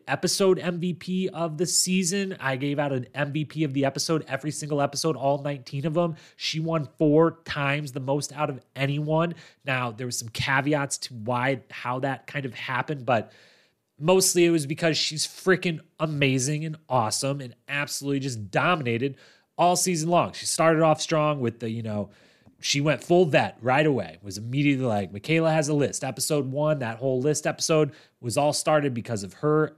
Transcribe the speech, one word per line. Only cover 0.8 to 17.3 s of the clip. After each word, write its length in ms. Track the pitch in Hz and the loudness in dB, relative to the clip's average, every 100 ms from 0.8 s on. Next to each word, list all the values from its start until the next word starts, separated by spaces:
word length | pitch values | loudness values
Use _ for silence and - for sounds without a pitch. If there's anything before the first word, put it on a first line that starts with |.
| 180 | -4
P 340 | 165 - 185 185 | -4 -4 -2 -2
of 280 | 156 170 151 | -2 -4 -2
the 80 | 170 | -2
season. 680 | - - 185 180 202 196 190 | 0 2 2 0 -2 -4 -4
I 160 | 135 | -4
gave 240 | 131 143 143 | -2 -2 -2
out 140 | 143 | 0
an 160 | 135 123 | -2 -4
M 200 | 131 143 | -4 -4
V 120 | 143 | -2
P 200 | 151 151 | -4 -2
of 100 | 156 | -2
the 100 | 135 135 | 0 0
episode, 380 | 139 - 160 - | -2 -2 -2 -2
every 240 | - 156 | -6 -6
single 280 | - 147 147 | -6 -4 -2
episode, 360 | 139 139 165 135 | -2 0 -2 0
all 260 | 139 139 | 0 0
nineteen 420 | 143 143 123 139 | -2 -8 -8 -6
of 100 | 156 | -2
them. 200 | 156 170 160 - - | 0 -2 -4 -14 -10
She 240 | - 160 | -6 -4
won 280 | 160 160 135 - | -2 -2 -4 2
four 420 | 156 151 165 160 | 6 6 6 2
times 460 | - 151 139 143 147 | -8 -2 -2 -2 -4
the 80 | 131 | -8
most 340 | 131 143 139 | -2 -2 -2
out 180 | 147 151 | -4 -4
of 100 | 131 - - | -4 -14 -4
anyone. 580 | 139 143 151 156 170 165 - _ | -2 -2 0 0 0 -4 -16 _
Now, 260 | 135 131 123 | -6 -4 -4
there 160 | 110 127 | -6 -8
was 100 | 120 | -8
some 120 | 117 | -8
caveats 720 | - - 135 139 151 139 - | -4 0 2 2 0 -2 -6
to 160 | - | -8
why, 480 | 123 107 123 127 135 - | -8 -4 -2 0 -2 -6
how 260 | - 123 127 | -10 -6 -4
that 300 | 135 131 - | -4 -6 -8
kind 180 | 147 135 | -8 -8
of 80 | |
happened, 500 | 110 - 127 135 147 | -10 -6 -4 -4 -6
but 280 | 120 117 104 - - _ _ _ _ _ | 0 0 0 -10 -20 _ _ _ _ _
mostly 460 | 151 190 190 180 | 4 4 4 4
it 60 | 170 | 4
was 140 | 170 | 4
because 320 | 139 151 165 147 | 0 -2 0 0
she's 300 | - 156 - | -2 -4 -6
freaking 540 | - - 180 185 160 - - | -4 2 2 2 -4 -10 -6
amazing 640 | 160 151 143 131 127 151 | -4 2 2 2 0 -2
and 120 | 160 156 - | -4 -8 -2
awesome 520 | 127 110 - 135 | 0 0 -2 -2